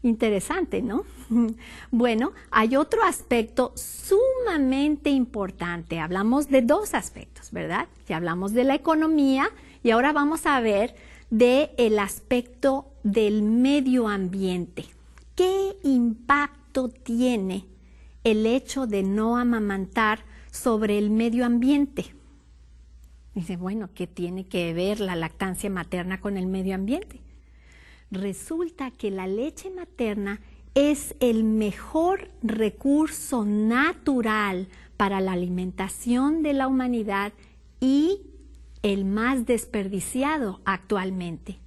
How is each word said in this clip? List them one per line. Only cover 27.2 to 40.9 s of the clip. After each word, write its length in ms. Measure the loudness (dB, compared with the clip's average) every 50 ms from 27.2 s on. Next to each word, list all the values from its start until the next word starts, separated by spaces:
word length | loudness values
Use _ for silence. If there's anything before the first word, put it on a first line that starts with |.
| -20 -20 -20 -20 -20 _ -20 -20 -20 -20 -20 -20 -20 -20 -20 -20 -16 -10
Resulta 800 | -8 -6 -6 -6 -6 -8 -10 -8 -6 -4 -4 -6 -6 -10 -12 -12
que 180 | -10 -6 -6 -6
la 160 | -4 -4 -4
leche 460 | -4 -4 -4 -4 -6 -8 -10 -14 -12
materna 680 | -12 -12 -14 -16 -6 -4 -4 -4 -2 -4 -4 -6 -8 -10 -12 -20 -20 -20 -20 -2 2
es 400 | 2 4 4 2 0 -4 -12 -4 0
el 240 | 0 2 2 2 2
mejor 880 | 2 2 2 0 -2 -4 -6 -12 -4 -2 0 2 2 0 -2 -4 -12 -16 -6 -4
recurso 1000 | -4 -2 0 -2 -2 -2 -2 0 2 2 2 2 0 -4 -10 -8 -4 -4 -2 0
natural 1200 | 0 0 2 2 2 2 4 2 2 0 -2 -2 0 0 2 2 0 0 0 0 -2 -2 -4 -6 -8 -12 -20 -20 -20 -2
para 220 | -2 0 0 2 0
la 120 | 0 0
alimentación 1120 | 0 -2 -2 -2 -2 -4 -4 -6 -4 -4 -6 -6 -6 -8 -2 0 2 2 2 2 2 2 0
de 100 | 0 0
la 140 | 0 0
humanidad 680 | 2 0 0 0 0 -2 -2 -2 -2 -2 -2 -2 -4 -8 -14 -20 -20 -20 -20 -20 -20 -8 -2
y 420 | 2 4 4 4 4 4 2 -2 -4 -16 -20 -20 -20 -20 -20 -20 -20 -20 -18 -4 -2
el 220 | -2 0 0 0
más 420 | -2 0 0 0 0 0 0 2
desperdiciado 1120 | 0 0 0 0 -4 -4 -4 -4 -2 -4 -6 -6 -4 -4 -2 -2 0 0 -2 -2 -4 -6 -6 -4
actualmente. 960 | -4 -4 -4 -2 -2